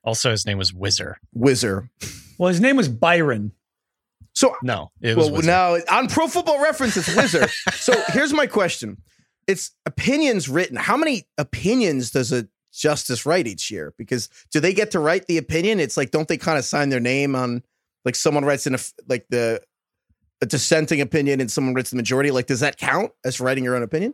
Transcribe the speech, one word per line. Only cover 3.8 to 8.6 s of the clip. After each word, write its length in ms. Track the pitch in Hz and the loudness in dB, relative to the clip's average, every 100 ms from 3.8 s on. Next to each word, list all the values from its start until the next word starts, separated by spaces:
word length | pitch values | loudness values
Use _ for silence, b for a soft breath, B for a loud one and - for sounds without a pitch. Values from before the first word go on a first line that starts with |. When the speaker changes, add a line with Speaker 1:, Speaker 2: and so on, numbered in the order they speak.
| _ _ _ _ - - | _ _ _ _ -10 2
Speaker 2:
So 200 | 269 - | 2 2
Speaker 1:
No, 300 | 127 101 76 _ | -4 -4 -6 _
it 140 | 113 113 | 0 2
was 100 | 156 | 2
Speaker 2:
well, 80 | 151 | 2
Speaker 1:
Whizzer. 100 | 160 | 4
Speaker 2:
now 300 | 180 180 170 170 | 4 4 2 2
on 180 | 202 262 | 2 2
Pro 200 | - 320 | 0 0
Football 340 | 359 339 294 | 0 0 2
Reference, 360 | 302 311 247 202 | 2 0 0 0
it's 100 | 165 190 | 0 2
Whizzer. 320 | 247 160 - - | 4 2 2 0
Speaker 1:
<laughs> 140 | 190 | -6
Speaker 2:
So 200 | - - 320 349 | -2 2 2 2
here's 240 | 190 294 | 0 0
my 120 | 302 285 | 0 0
question. 560 | 214 | 0